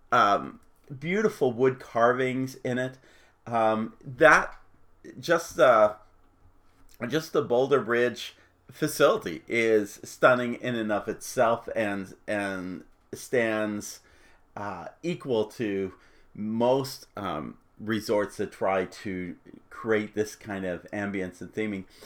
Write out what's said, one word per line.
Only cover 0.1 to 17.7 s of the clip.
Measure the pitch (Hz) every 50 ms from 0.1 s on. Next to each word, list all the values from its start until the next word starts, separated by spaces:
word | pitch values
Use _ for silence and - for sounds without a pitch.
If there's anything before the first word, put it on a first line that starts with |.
um, | - 123 113 101 101 90 - 67 - - _ _ _ _ _ - 147 131
beautiful | 139 165 180 208 220 208 208 - - 131
wood | 117 113 131 131 131 131
carvings | - - - 120 117 120 123 127 131 127 127 131 131 131 131 - -
in | 131 123 123
it. | 127 127 127 - _ _ _ _ _ _ _ _ _
Um, | - 117 113 110 110 110 110 110 113 - - -
that, | 151 131 120 165 151 156 180 190 - - - - - _ _ - - _ _ _ - - -
just, | 127 - 170 170 - - - 170
uh, | 160 135 120 110 107 104 107 - - _ _ _ _ _ _ _ _ - _ _ _ _ _ _ - - - - 117 120
just | 123 156 156 -
the | - 165 139
Boulder | 101 120 120 131 135 143 131
Ridge | 110 104 120 120 120 123 113 - - - - _ _ _ _ _ _ _
facility | - - - 151 - - 147 151 226 - - 95 82 - - -
is | - 117 113 113 110 107 104 101 - - -
stunning | - - - - 139 127 123 123 120 120
in | - - 123 123
and | 117 110 107
of | 107 101 - -
itself | 98 - - - - 127 123 113 117 117 - - -
and, | - 110 104 101 98 95 95 - - _ -
and | 107 104 101 98 98 92 90 92 92 - - - _ _ _ _ -
stands, | - - - - 127 117 110 110 107 107 107 104 104 104 - - - _ _ _ _ _ _ - _ _ _ _ -
uh, | 104 101 95 87 82 78 - _ -
equal | 170 175 - - 139 123 110 104
to | - - - 123 107 101 98 98 92 - - _ _ _ _ _ _ _
most, | - 104 107 110 113 120 123 131 139 135 131 - - - _ _
um, | - 101 92 82 76 73 58 - - _ _